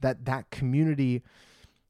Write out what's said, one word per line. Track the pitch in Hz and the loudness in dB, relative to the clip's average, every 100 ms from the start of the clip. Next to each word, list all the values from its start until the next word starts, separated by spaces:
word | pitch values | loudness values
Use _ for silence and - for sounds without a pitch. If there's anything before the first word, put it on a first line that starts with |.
that | 131 127 127 | -4 -2 -4
that | 135 - | -6 -8
community, | - 131 139 160 139 131 123 - - - - - _ | -4 0 2 2 2 0 0 -6 -20 -20 -20 -20 _